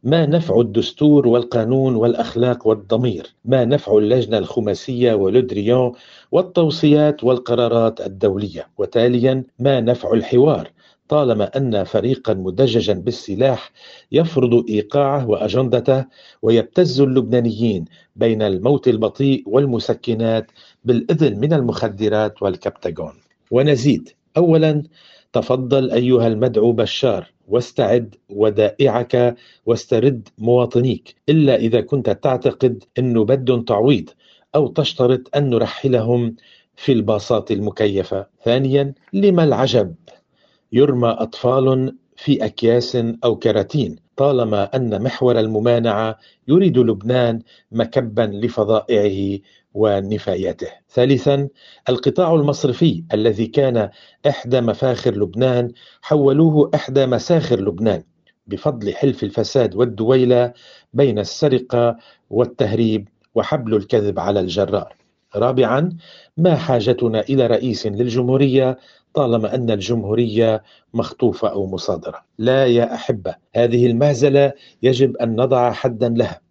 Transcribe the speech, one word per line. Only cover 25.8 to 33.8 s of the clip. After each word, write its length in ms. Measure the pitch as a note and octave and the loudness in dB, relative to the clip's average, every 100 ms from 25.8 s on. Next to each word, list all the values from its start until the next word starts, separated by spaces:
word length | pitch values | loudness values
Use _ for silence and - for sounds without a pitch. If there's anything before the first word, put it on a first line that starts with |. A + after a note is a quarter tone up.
| B2+ | 2
أيها 360 | A#2+ B2 B2 A#2 | 0 2 2 2
المدعو 460 | G#2+ B2 A2 A#2 | 0 0 2 2
بشار، 540 | A#2 G#2+ - C3 F#2+ - _ - | 2 -2 0 -2 -2 -8 _ -4
واستعد 680 | A2+ A#2+ - G#2+ A#2+ A2+ _ _ | -2 -2 -2 0 0 -2 _ _
ودائعك 1040 | G2+ A2 G#2 G#2 - C#3 A2 B2 B2 B2 A#2+ _ _ - | 0 0 2 0 2 0 0 0 2 0 -2 _ _ -4
واسترد 640 | A#2 - A2+ A#2 A#2+ G#2 - | -4 0 0 2 0 -12 -6
مواطنيك، 760 | A2 B2 A#2+ A#2+ B2+ G#2+ - _ - | 0 2 2 0 0 -4 -10 _ 0
إلا 280 | D#3 C#3+ B2 | 2 4 2
إذا 240 | A2+ A2+ | 2 0
كنت 300 | - C#3 A2 | 0 -2 -2
تعتقد 760 | G2 C#3 B2+ C3 - B2+ A#2 _ - | -2 -2 0 -2 0 -2 -2 _ -4
أنه 260 | B2+ A#2 | -2 0
بدهم 380 | G#2+ C3 B2 A#2+ | 2 0 0 -2
تعويض 480 | A#2 G#2 | 0 0